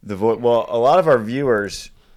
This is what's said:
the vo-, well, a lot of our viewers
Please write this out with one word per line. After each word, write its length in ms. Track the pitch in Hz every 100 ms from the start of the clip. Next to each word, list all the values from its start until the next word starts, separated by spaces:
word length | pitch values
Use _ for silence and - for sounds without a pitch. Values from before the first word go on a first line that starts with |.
the 100 | 101 98
vo-, 200 | 110 113
well, 300 | 120 117 -
a 100 | 117
lot 200 | 123 170
of 60 | 160
our 100 | 127
viewers 720 | 110 127 143 110 101 - - - _